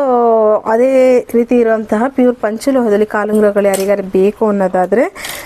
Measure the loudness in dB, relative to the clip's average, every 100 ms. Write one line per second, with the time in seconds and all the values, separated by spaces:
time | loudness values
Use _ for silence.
0 | 0 2 2 2 2 0 0 0 2 2
1 | 2 2 0 -2 0 0 2 0 -2 -2
2 | -2 0 0 0 -4 -4 -2 -2 0 0
3 | 0 -2 -2 0 2 2 0 0 0 -2
4 | -2 0 0 0 -2 0 0 0 0 0
5 | -2 -4 -14 -14